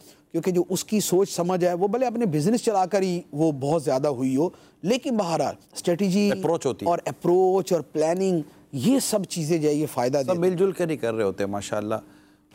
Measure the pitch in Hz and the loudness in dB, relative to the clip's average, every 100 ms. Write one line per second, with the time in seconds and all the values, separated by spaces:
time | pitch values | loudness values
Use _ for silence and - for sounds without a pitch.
0 | - - _ 165 175 180 170 180 - 214 | -10 -20 _ -4 0 0 0 -4 -2 -2
1 | - 185 196 - 175 185 180 175 202 196 | 2 2 2 -2 -2 0 0 0 0 0
2 | 254 226 233 151 151 233 - 202 185 202 | -2 0 0 0 0 2 4 4 4 2
3 | 190 175 - 147 160 139 135 165 143 135 | 0 -2 -6 0 0 0 0 0 2 0
4 | 147 123 131 131 175 - - _ 170 254 | 0 0 0 2 0 -4 -20 _ -2 -2
5 | 294 226 180 160 131 - _ - - 170 | 0 -2 0 0 -2 -4 _ -6 -2 0
6 | 196 185 202 190 156 165 135 110 - 170 | 2 2 2 0 0 0 -2 -2 -2 -2
7 | - 127 175 180 185 190 185 175 139 151 | -4 -4 2 4 4 2 0 -2 -2 -2
8 | 151 180 190 175 147 - - 139 143 269 | 0 0 0 0 -2 -12 -12 -2 0 2
9 | - 214 180 175 151 170 151 147 151 - | 0 -2 -4 -6 -2 0 2 0 -2 -2
10 | 123 143 135 180 180 175 196 175 175 147 | 0 0 0 0 0 2 0 0 -4 -2
11 | 113 110 101 92 101 101 104 107 104 107 | -2 0 0 -2 -4 -6 -6 -6 -4 -6
12 | - - _ _ _ | -8 -20 _ _ _